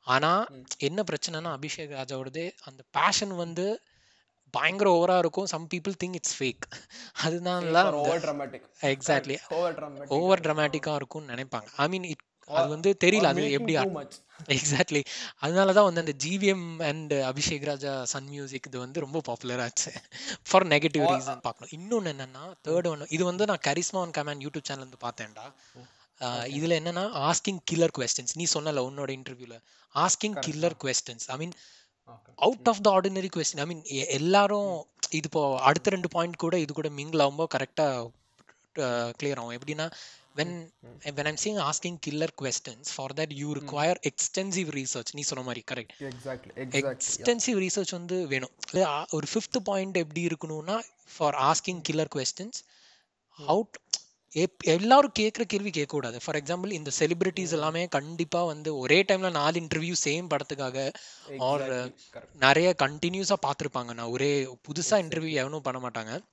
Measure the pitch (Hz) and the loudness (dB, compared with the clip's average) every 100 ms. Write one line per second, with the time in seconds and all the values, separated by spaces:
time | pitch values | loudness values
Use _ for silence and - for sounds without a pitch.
0 | - 131 156 185 240 135 127 - 139 185 | 4 4 4 2 0 -8 -14 -4 -2 -2
1 | 185 151 - 160 170 139 147 - 151 139 | -2 -4 -4 -6 -6 -8 -8 -8 -10 -10
2 | 131 135 131 143 170 - - 135 - 139 | -8 -6 -6 -8 -8 -10 -20 -20 -6 2
3 | 175 202 208 180 170 170 196 226 _ _ | 2 2 -2 -6 -6 -2 -2 -4 _ _
4 | _ _ _ _ _ - 156 190 208 170 | _ _ _ _ _ 0 0 4 6 6
5 | 175 185 170 185 190 160 165 180 175 190 | 6 4 4 0 -4 -6 -6 -4 -4 -4
6 | 180 180 - - 131 - - - - - | -6 -4 -6 -2 -2 -4 -12 -16 -18 -20
7 | - - 156 175 180 180 170 165 190 - | -14 -2 -2 0 -2 -2 4 6 6 4
8 | 147 165 156 143 139 127 - _ 143 135 | 0 0 0 -4 -8 -12 -18 _ 0 0
9 | 131 139 139 127 - 160 175 147 147 139 | 2 2 2 -8 -4 0 0 -2 -10 -12
10 | 139 139 180 190 160 156 151 147 156 151 | -2 2 6 6 4 2 2 0 -2 -4
11 | 135 156 147 120 131 120 104 - 147 185 | -4 -10 -8 -10 -6 -8 -8 0 0 0
12 | 180 151 _ _ - 151 165 147 185 196 | -6 -10 _ _ -2 0 2 2 2 4
13 | 180 208 175 139 147 139 147 156 190 165 | 4 6 4 4 2 0 2 2 0 -2
14 | 139 - _ - 156 135 147 143 - 147 | -10 -18 _ -20 -2 0 2 2 2 2
15 | 139 - - - - 180 196 190 202 170 | -2 -10 -12 -6 0 4 6 8 6 4
16 | 160 139 147 190 196 190 170 165 156 151 | -4 -4 -4 2 2 2 -4 -4 -2 -2
17 | 156 143 131 135 147 151 147 143 143 135 | -2 0 0 0 -2 -2 -4 -4 -4 -4
18 | 123 139 139 143 135 131 147 127 127 151 | -4 -6 -8 -12 -10 -10 -10 -10 -8 -8
19 | 139 160 143 117 123 123 120 - - - | -4 -6 -4 -6 -4 -4 -4 -4 -6 -8
20 | - - 277 208 - 190 185 147 156 151 | -16 -14 -12 -12 4 6 6 4 4 4
21 | 160 185 131 127 120 - 120 151 190 233 | 4 4 0 -6 -6 -6 -14 -14 -4 -2
22 | 180 139 131 131 170 185 151 170 175 151 | -2 -8 -12 -12 -16 -12 0 0 0 -4
23 | 143 156 180 180 208 180 - 147 - 190 | -4 0 0 2 0 2 0 0 -2 -2
24 | 170 156 147 143 139 151 - 139 131 127 | -2 -4 -4 -6 -8 -10 -8 -10 -12 -10
25 | 120 117 110 107 123 139 _ 127 123 _ | -10 -8 -14 -14 -18 _ _ -20 -20 _
26 | _ _ 127 120 120 139 165 165 165 175 | _ _ -6 -4 -6 -2 0 0 0 -4
27 | 202 156 143 165 - 190 - 165 165 - | -4 0 0 2 0 -6 -2 2 2 2
28 | 120 - 127 156 170 156 151 147 127 139 | -2 -2 -4 -4 -2 0 0 -2 -2 -4
29 | 139 131 131 123 120 117 _ _ _ 139 | -6 -6 -10 -16 -16 -20 _ _ _ 2
30 | 175 - 214 196 160 151 170 165 139 123 | 2 2 0 -2 -4 0 0 0 -2 -2
31 | - 117 - 131 170 175 - - _ _ | -4 -12 -10 -6 -8 -10 -20 -20 _ _
32 | - 117 _ - 185 247 240 208 208 190 | -20 -20 _ 2 4 4 2 6 6 6
33 | 190 190 185 175 151 - 156 170 - 139 | 4 -2 -4 -2 -2 -2 -4 -6 -6 -4
34 | 135 139 160 196 202 208 202 170 - _ | -2 0 6 6 6 4 0 -4 -8 _
35 | - 156 151 160 143 127 131 156 - 190 | -4 -4 0 2 2 6 6 6 2 0
36 | 175 175 170 165 165 180 147 147 151 143 | -2 0 -2 -2 0 0 0 -4 -6 -6
37 | 147 160 143 143 165 127 131 - 151 127 | -2 2 2 2 -2 -2 -4 0 0 0
38 | 117 _ _ _ _ _ _ - 131 120 | -6 _ _ _ _ _ _ -4 -2 0
39 | 117 117 143 135 117 120 139 151 165 - | -2 -4 -4 -4 -6 -10 -8 -6 -6 -8
40 | - - _ 139 160 175 165 _ 120 120 | -20 -20 _ -6 -4 -6 -12 _ -20 -14
41 | 147 143 147 156 208 208 147 151 175 175 | -10 -4 -4 -2 -2 0 -2 -2 -6 -6
42 | - 147 160 - 135 - - 117 143 - | -6 -4 -4 -4 -6 -4 -8 -14 -12 -8
43 | 135 139 156 139 147 143 143 147 156 175 | -8 -6 -6 -4 -6 -6 -6 0 0 2
44 | 147 - - - 196 185 165 143 131 123 | -2 -2 -2 -2 -2 -2 -2 -4 -4 -6
45 | 117 147 143 135 127 120 - 127 110 - | -8 -6 -6 -4 -6 -8 -6 -10 -10 -12
46 | 139 127 135 127 - - 131 - 139 - | -12 -10 -10 -10 -10 -10 -2 0 0 -2
47 | - - - 233 240 214 185 202 185 175 | -4 0 2 2 2 0 0 -2 -4 -6
48 | 175 185 160 135 127 _ - 170 180 147 | -4 -4 -2 -2 -4 _ -4 2 2 0
49 | 170 156 147 220 - 247 196 196 190 185 | -2 -4 -2 -4 0 -2 0 -2 0 -2
50 | 160 151 170 160 160 156 160 220 - _ | -2 -2 -2 -4 -6 -8 -4 -6 -6 _
51 | _ - 151 143 135 160 - 180 160 156 | _ 0 0 4 4 4 0 -6 -2 0
52 | 156 147 127 - 196 - - _ - _ | 0 -2 -4 -6 -10 -12 -16 _ -20 _
53 | _ _ _ - 143 180 226 - _ - | _ _ _ -12 0 2 0 -8 _ -8
54 | - _ _ 151 180 _ - 165 214 269 | -8 _ _ 0 0 _ 2 4 8 8
55 | 285 - 214 - 220 202 202 160 143 151 | 8 2 0 0 -2 -2 -2 -4 -2 -2
56 | 123 120 - 156 143 175 190 180 151 - | -4 -8 -4 -4 -2 -4 -2 -6 -4 2
57 | 156 170 185 185 180 160 156 165 175 143 | 2 4 0 0 -2 0 0 0 0 -2
58 | 147 165 165 175 175 151 151 143 127 160 | -4 -6 -2 0 0 -2 -4 -4 4 4
59 | 190 190 190 160 147 170 160 160 170 175 | 6 2 2 2 2 0 -2 -4 -2 -2
60 | 151 156 180 147 147 139 135 131 135 - | 0 -2 0 -2 -2 -6 -6 -4 -6 -6
61 | - - - 139 131 143 135 127 123 - | -18 -20 -16 -4 0 0 -2 -4 -6 -12
62 | - 120 - - 135 143 180 175 135 151 | -20 -20 -20 4 6 8 6 4 0 0
63 | 170 185 190 202 139 143 151 131 120 117 | -4 -2 0 2 2 -2 -4 -6 -8 -8
64 | 117 123 143 143 131 127 - 151 165 208 | -6 0 2 2 -2 -8 -8 -4 2 2
65 | 165 160 160 147 131 151 135 127 123 117 | 2 -4 -2 -2 -2 -4 -4 -4 -6 -8
66 | 110 143 - | -8 -10 -12